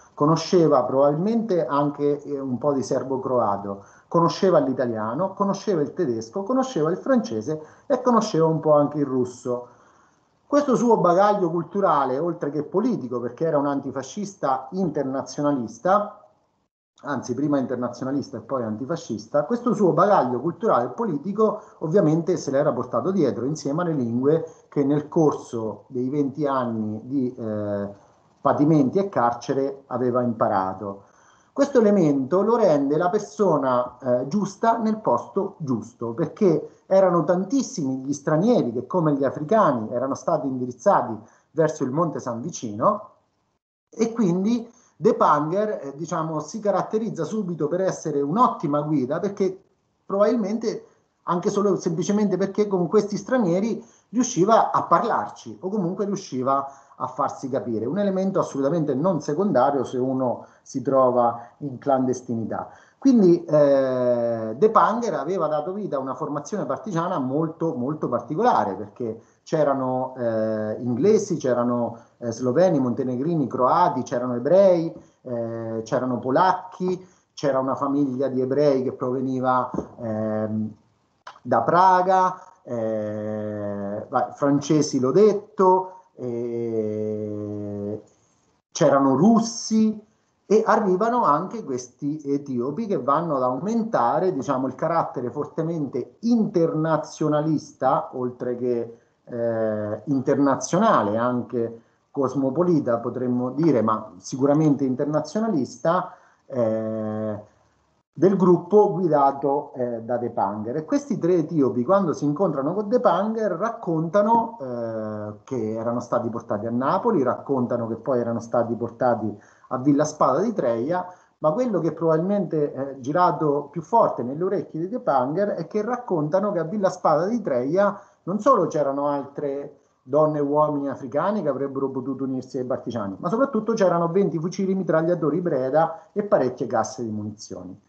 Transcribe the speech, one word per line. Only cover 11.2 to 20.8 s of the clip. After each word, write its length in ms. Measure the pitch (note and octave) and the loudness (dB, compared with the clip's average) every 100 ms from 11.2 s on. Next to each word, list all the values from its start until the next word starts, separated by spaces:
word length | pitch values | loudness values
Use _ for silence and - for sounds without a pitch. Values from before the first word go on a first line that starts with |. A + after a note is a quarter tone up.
| G#3 G3+ E3+ | 4 4 0
culturale, 680 | E3+ D#3+ G3+ F#3+ D3 C3 C3 | -2 -4 0 2 2 2 0
oltre 320 | E3+ E3 D3 | -2 -4 -4
che 120 | D3 | -4
politico, 580 | D3 F3+ A#3+ E3+ A#2+ B2 | -2 -2 0 -2 -4 -6
perché 240 | A#2+ - | -6 -4
era 140 | D#3+ D3 | 0 0
un 80 | C#3+ | 0
antifascista 1040 | C#3+ C3+ B2+ B2+ - G3 - C#3+ C3 - | -4 -6 -8 -8 -10 -10 -6 -2 -2 -4
internazionalista, 1500 | F#3 F3+ D3 C3+ C3+ C3 - D3 C#3 A2+ - F3+ G3+ G#3 - _ _ _ _ _ _ _ _ | -4 -4 -2 -4 -6 -8 -4 -2 -2 -4 -4 0 0 0 -12 _ _ _ _ _ _ _ _
anzi 320 | - B2 A2 | -8 -6 -4
prima 240 | B2 D3 C#3+ | -4 0 0
internazionalista 800 | B2 A#2+ A#2+ - C3 C#3 A2 A2+ | -2 -4 -6 -6 -4 -4 -6 -10
e 20 | |
poi 220 | - C3+ | -6 -6
antifascista, 800 | A2+ A2 C3 D#3+ - G#2+ - - | -4 -6 -6 -6 -6 -10 -2 -2
questo 300 | - A#3+ B3 | 0 -2 0
suo 180 | G#3 F#3 | 2 4
bagaglio 480 | D#3 G3+ F#3 B2+ B2 | 6 6 6 2 -2
culturale 460 | D#3 E3 A3 C3 | -4 -2 2 2